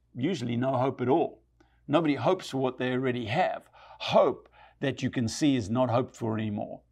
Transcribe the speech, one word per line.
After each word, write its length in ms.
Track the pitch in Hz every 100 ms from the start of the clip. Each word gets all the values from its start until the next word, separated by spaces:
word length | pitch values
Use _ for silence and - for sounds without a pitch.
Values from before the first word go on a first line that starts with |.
| _
usually 420 | 120 147 160 120 120
no 200 | 131 131
hope 240 | 135 -
at 80 | 214
all. 340 | 160 131 - _ _ _ _ -
Nobody 260 | 156 156
hopes 360 | 135 143 185 -
for 80 | 135
what 200 | 131 123
they 140 | 127
already 320 | 127 131 120
have. 440 | 107 151 143 - - - - -
Hope 500 | - 226 165 - - - - _
that 240 | 139 120
you 80 | 127
can 160 | 135 113
see 300 | - 156 131
is 120 | 101
not 220 | 123 127
hoped 240 | 117 123
for 240 | - 113 110
anymore. 440 | 110 104 - - _